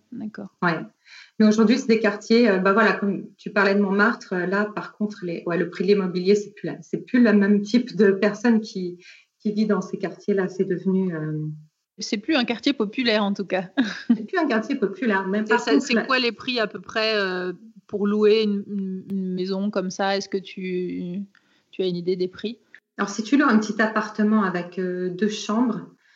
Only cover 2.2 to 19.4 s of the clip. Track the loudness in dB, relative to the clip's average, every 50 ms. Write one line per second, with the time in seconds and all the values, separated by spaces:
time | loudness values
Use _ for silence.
2.2 | 0 2 4 4 6 4 4 4 2 2 4 4 4 2 2 0 -2 -2 -2 -4
3.2 | -6 -12 -16 _ -10 -4 0 2 2 2 4 2 2 2 2 2 2 2 0 -2
4.2 | -6 -6 -4 -2 -2 0 0 -2 -2 -2 -6 -10 -10 -10 -8 -6 -6 -6 -6 -6
5.2 | -8 -8 -6 -6 -4 -2 -2 -2 -2 -2 -4 -2 2 4 4 4 2 -2 -2 0
6.2 | 2 4 4 4 2 -4 -12 -10 -10 -10 -10 -10 -12 -8 -8 -8 -6 0 2 4
7.2 | 6 6 6 6 6 4 4 2 2 2 0 0 0 0 2 4 4 4 4 4
8.2 | 2 0 0 0 2 4 4 2 2 -2 -8 -8 -8 -8 -10 -12 -18 -20 -20 -20
9.2 | _ _ _ _ -4 -2 0 0 2 2 2 0 -2 -4 -8 -6 -6 -8 -8 -6
10.2 | -4 -2 0 0 0 -2 -2 -2 -2 -2 -2 -2 0 0 0 0 0 -2 -4 -4
11.2 | -6 -6 -6 -6 -6 -8 -10 -12 -16 _ _ _ _ _ _ -12 -8 -6 -6 -6
12.2 | -2 0 0 0 0 0 -2 -2 0 -2 0 0 -2 -4 -2 -2 0 2 2 2
13.2 | 2 0 -2 -4 -4 -4 -2 -4 -4 -4 -2 -2 -2 -2 -2 -4 0 0 0 0
14.2 | 0 -4 -2 0 0 2 0 0 0 -2 -4 -2 -2 -2 -2 -2 -2 0 0 0
15.2 | 0 0 -2 -2 0 0 0 0 2 2 2 2 2 2 0 0 0 2 0 0
16.2 | 0 0 -2 -4 -6 -4 -2 -2 -2 -2 -4 -10 -12 -6 -4 -2 0 0 0 0
17.2 | 0 0 -2 -4 -4 -6 -8 -10 -14 -20 -20 -20 _ -8 -4 -2 0 0 2 4
18.2 | 4 6 6 6 4 2 0 -2 -4 -6 -6 -6 -6 -6 -8 -10 -8 -8 -6 -4
19.2 | -4 -4 -4 -4